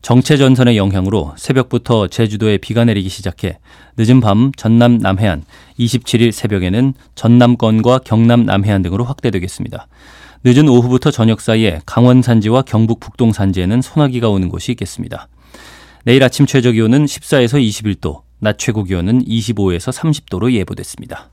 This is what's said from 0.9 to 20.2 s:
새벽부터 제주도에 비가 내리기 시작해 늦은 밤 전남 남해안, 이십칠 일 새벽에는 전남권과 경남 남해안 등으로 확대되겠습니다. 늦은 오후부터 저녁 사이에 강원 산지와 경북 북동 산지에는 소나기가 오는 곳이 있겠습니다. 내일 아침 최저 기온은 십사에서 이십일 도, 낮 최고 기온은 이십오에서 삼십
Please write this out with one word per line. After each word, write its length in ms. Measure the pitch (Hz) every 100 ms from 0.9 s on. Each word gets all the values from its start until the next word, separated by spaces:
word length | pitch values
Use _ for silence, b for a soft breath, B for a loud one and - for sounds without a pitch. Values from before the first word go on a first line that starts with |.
| 92 92 104 73 -
새벽부터 720 | - 131 123 120 - 113 95
제주도에 500 | - 110 104 110 101
비가 260 | - 113
내리기 240 | 120 104 92
시작해 520 | - 98 - 95 78 b b b -
늦은 240 | 110 127
밤 300 | 107 101 135 -
전남 420 | 110 117 120 120
남해안, 460 | 101 98 107 78 - b b -
이십칠 440 | 117 120 - 120
일 120 | 117
새벽에는 640 | 104 101 101 90 104 135 131 b
전남권과 840 | - 117 120 123 120 113 110 120 131
경남 460 | - 110 117 120
남해안 380 | 107 98 101 101
등으로 220 | 85 98
확대되겠습니다. 840 | 120 139 120 98 92 - - - - B B B B B
늦은 260 | 123 127 151
오후부터 440 | 123 120 123 151
저녁 280 | 127 113 107
사이에 380 | - 110 110 80 -
강원 360 | - 123 127
산지와 400 | 120 113 107 123
경북 360 | 127 110 110 113
북동 340 | - - 117
산지에는 500 | 107 98 92 90 117
소나기가 460 | 127 156 143 123 113
오는 200 | 98 90
곳이 240 | 87 -
있겠습니다. 560 | 120 98 - - - - B B B B B B B
내일 200 | 120 127
아침 220 | 127 - 143
최저 260 | 135 123
기온은 340 | 113 110 131 147
십사에서 540 | - - 147 120 143
이십일 340 | 113 101 107
도, 300 | 95 85 - _ _
낮 180 | 104 104
최고 240 | - 110
기온은 400 | 95 92 87 123
이십오에서 680 | 123 113 107 104 95 87 -
삼십 360 | 123 165 147